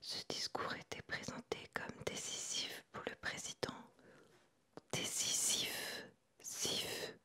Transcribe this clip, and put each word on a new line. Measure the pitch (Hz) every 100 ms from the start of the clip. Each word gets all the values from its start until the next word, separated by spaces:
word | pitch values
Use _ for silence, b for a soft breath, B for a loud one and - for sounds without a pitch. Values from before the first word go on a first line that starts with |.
Ce | - - -
discours | - - - - -
était | - -
présenté | - - - - - - -
comme | - - - -
décisif | - - - - - - - -
pour | - -
le | -
président. | - - - - - - - - B B B B B _ _ - -
Décisif, | - - - - - - - - - - - - - _ _
sif | - - - - - - - -